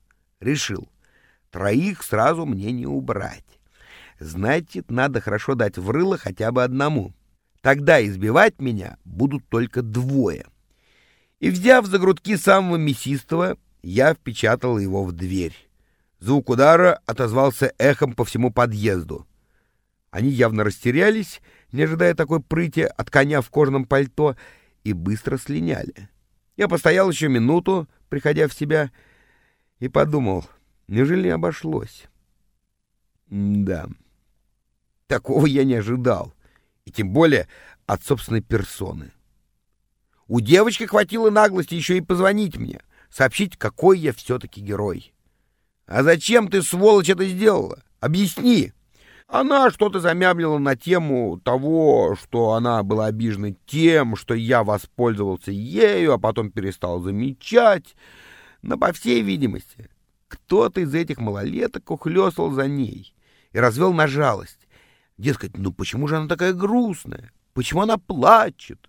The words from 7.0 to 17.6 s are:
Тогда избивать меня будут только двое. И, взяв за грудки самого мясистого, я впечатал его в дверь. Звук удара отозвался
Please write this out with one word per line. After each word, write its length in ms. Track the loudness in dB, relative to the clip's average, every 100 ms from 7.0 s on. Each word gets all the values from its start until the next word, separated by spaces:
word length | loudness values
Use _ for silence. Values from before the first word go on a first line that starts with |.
| -4 -12 _ _ _ _
Тогда 440 | 0 2 4 4 4
избивать 560 | -2 0 2 2 -2
меня 360 | -6 -6 -10 -16
будут 440 | -18 -4 -2 -2 -6
только 320 | -4 -4 -6
двое. 640 | -4 -4 -2 0 -2 -4 -12 _ _ _ _ _ _ _ _ _
И, 100 | -2
взяв 380 | 0 6 6 4
за 100 | 2
грудки 400 | 2 2 0 -2
самого 380 | 4 4 4 0
мясистого, 840 | 0 -2 -4 -6 -4 -2 -2 -4 _ _
я 320 | -6 2 2
впечатал 640 | 2 -6 -2 0 0 0 -2
его 260 | -2 -4
в 80 | -6
дверь. 440 | -6 -6 -4 -4 -8 _ _ _ _ _ _
Звук 300 | 0 0 0
удара 500 | 4 6 8 6 2 -4
отозвался 640 | -4 0 2 2 2